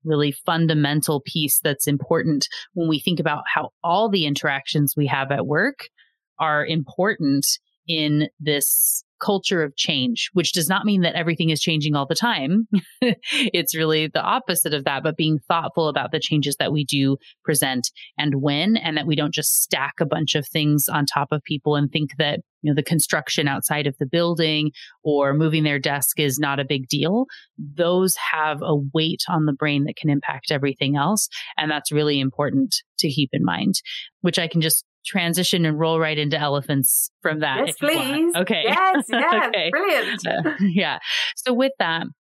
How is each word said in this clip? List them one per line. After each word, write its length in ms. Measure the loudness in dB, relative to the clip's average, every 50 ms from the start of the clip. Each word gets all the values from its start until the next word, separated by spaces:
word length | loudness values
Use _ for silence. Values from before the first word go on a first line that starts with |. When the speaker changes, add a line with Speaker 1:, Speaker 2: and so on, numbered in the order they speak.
Speaker 1:
really 300 | 0 0 0 2 2 0
fundamental 880 | -2 -2 -2 -2 2 2 2 4 4 4 2 2 2 0 0 0 -2 -2
piece 380 | -2 -4 -4 -2 -2 0 0 0
that's 260 | 0 0 0 0 0 0
important 580 | 0 0 0 0 0 2 2 2 0 0 -2 -4 -8 -14 -16 -10 _
when 140 | -2 0 0
we 120 | 0 0
think 180 | 0 -2 -2 0
about 240 | 0 -2 -2 -2 -4 -2
how 180 | -2 -2 -2 -4 _ _
all 260 | -2 0 2 2 2 2
the 160 | 2 0 2
interactions 720 | 0 0 0 0 -2 -2 -2 -4 -2 0 2 2 2 2
we 120 | 0 0 0
have 240 | 0 0 0 -2
at 140 | -2 -2 -2
work 420 | 0 0 0 0 0 -2 -6 -18 -20 _ _ -20 _ _ _ _ _ _ -2
are 260 | -2 0 0 0 0
important 800 | 0 -2 -2 -2 -4 -2 0 0 0 0 0 0 2 2 2 2 0 -2 -4 _ _ _ _ _ -4
in 400 | -2 0 0 2 2 2 2 0 _ _
this 640 | -2 0 0 0 0 0 0 0 0 0 -2 -4 -8 _ _ _ -2
culture 380 | 0 0 0 0 -2 0 0
of 120 | -2 -2 -4
change, 520 | -4 -4 -2 0 0 0 -2 -2 -4 -6 -2 _
which 180 | 0 0 0
does 160 | 0 -2 0 0
not 160 | 0 0 2
mean 160 | 2 2 4
that 140 | 2 2 0
everything 340 | 0 -2 -2 0 0 0 0
is 120 | 0 0
changing 340 | 0 0 0 0 0 0 0
all 80 | 0 0
the 80 | -2 -2
time. 540 | 0 0 0 0 0 0 2 2 2 2 2 0 0 0 -2 -4 -2
<laughs> 40 | 0 0 0 -2 -4 -6
It's 440 | -2 -2 -2 0 0 0 0 0 -2
really 340 | -2 0 2 2 2 0 0
the 140 | _ -2
opposite 520 | 0 0 -2 -2 -2 -2 -2 -2 0 -2 -2
of 100 | 0 0
that, 180 | 0 -2 0
but 140 | -2 -2 -2
being 220 | 0 0 2 2 0 _ _
thoughtful 400 | 0 0 0 -2 -2 0 0 0
about 220 | 0 -2 -2 -2
the 100 | -4 -4
changes 360 | -2 0 0 2 2 0 -2
that 160 | -2 -2 0
we 120 | 0 0 0
do 320 | 0 2 2 4 2 2 0 _ -20 -20 _ _
present 460 | -2 0 0 0 0 0 -2 -4 -4 _ -10 -20 -12 _ -2
and 240 | 0 0 0 2
when, 340 | 0 0 2 2 2 2 2
and 200 | 2 2 0 0
that 100 | 0 0
we 100 | 0 0
don't 160 | 0 0 -2
just 300 | -2 -2 -2 0 0 0
stack 320 | 0 0 -2 -2 -2 -4 -2 -2
a 60 | -2
bunch 280 | -2 0 -2 -2 0 -2
of 120 | -2 -4
things 400 | -2 -2 0 2 4 4 2 2 0
on 180 | 0 0 0
top 220 | 0 0 -2 -2 0
of 120 | -2 -4 _
people 320 | -4 -6 -2 _ 0 2
and 140 | 2 0 0
think 200 | 0 -2 -2 -2 -4 -6
that, 220 | -4 -4 -4 -6 -8 _ _ _
you 80 | -2 0
know, 40 | 0
the 80 | 0
construction 680 | 0 0 0 0 0 0 0 -2 -2 -2 -2 0 0 0
outside 380 | -2 -2 -2 -2 -2 0 -2
of 100 | -2 -2 _
the 80 | -6
building 680 | -2 0 0 2 2 2 2 2 2 2 0 0 -2 -4 -8 -20 -20 -20 _
or 300 | _ 0 2 2 2 2
moving 320 | 2 2 2 2 2 2 2
their 140 | 2 0 0
desk 400 | -2 -2 -2 -2 -2 -2 0 0
is 200 | 0 0 0 0
not 220 | 0 0 0 -2
a 40 | -2
big 240 | -2 -2 -4 -2 -4
deal. 380 | -2 0 0 0 0 0 -2 -4 -8 -20 -20 _ _ -14
Those 580 | -14 -12 -4 -2 0 2 2 2 2 2 0 -2 -4 -4
have 260 | -2 0 0 -2 -2 -2
a 140 | 0 0 0 0 0 0
weight 300 | 0 0 0 0 0 -4 -2 0
on 180 | 0 2 2
the 60 | 2
brain 320 | 0 0 0 0 2 0 0
that 120 | -2 -4
can 140 | -2 0 0
impact 400 | 0 2 0 -4 -6 -6 -4 -2
everything 460 | -2 0 0 -2 0 _ 0 0 2
else. 320 | 2 2 2 0 0 -2 -4 -6 -14 -14 -8 -6
And 140 | -4 -2 -2
that's 220 | -2 -2 -4 -2
really 280 | 0 2 2 2 2 2
important 540 | 0 -2 0 -2 -2 0 2 0 0 0 -2 -6 -6 _ _ -2
to 100 | -2 0
keep 220 | 0 0 -2 0
in 120 | 0 0 0
mind, 300 | 0 0 0 0 0 0 -2 -4 -8 -14 -14 -14 -18 _ _
which 180 | -2 0 0 0
I 100 | -2 0
can 120 | 0 0
just 240 | 2 2 0 -2 -4 _ _ _ _
transition 580 | -4 -2 0 0 0 0 0 0 2 2 2 2
and 140 | 2 2 2
roll 200 | 0 2 2 2
right 200 | 2 0 0 0
into 200 | 0 0 0 0
elephants 720 | 0 0 0 -2 -2 0 0 0 2 2 0 0 -2 -4 _ _
from 180 | -4 -2 -2 0
that 260 | -2 -2 0 0 -2
Speaker 2:
Yes, 100 | -2 -2 -2
Speaker 1:
if 20 |
you 140 | 0 0 0
want. 120 | 0 0 -2
Speaker 2:
please. 320 | 0 0 0 0 2 0
Speaker 1:
Okay. 200 | 0 0 0 0 0
Speaker 2:
Yes, 400 | 0 2 4 4 4 2 2 0
Speaker 1:
<laughs> 20 | 0
Speaker 2:
yes, 400 | 0 0 2 2 2 2 2 0
Speaker 1:
Okay. 220 | 0 0 0 0
Speaker 2:
brilliant. 560 | 0 0 0 2 0 0 0 -2 -6 -6 -4
Speaker 1:
Uh, 240 | -4 -4 -2 -2 -4 -2 0
yeah. 380 | 0 2 2 0 0 0 -4 -6 -6 -6 -4 -4 -4 -6 -8
So 180 | -6 -4 -2 0
with 180 | 0 0 -2 0 _
that 280 | -2 -2 0 -2 -4 -8 -12 _ _